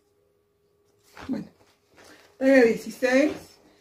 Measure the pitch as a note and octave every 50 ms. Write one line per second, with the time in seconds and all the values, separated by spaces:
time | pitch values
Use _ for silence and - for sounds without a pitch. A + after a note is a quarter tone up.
0 | _ _ _ _ _ _ _ _ _ _ _ _ _ _ _ _ _ _ _ _
1 | _ _ _ - - - A#3+ - - - _ _ _ _ _ _ _ _ _ _
2 | - - - - _ _ _ - C4 C4+ C4+ C4 A#3 A3+ G3+ - - A3 - -
3 | B3+ B3 B3+ C4+ D4+ - - - - - _ _ _ _ _ _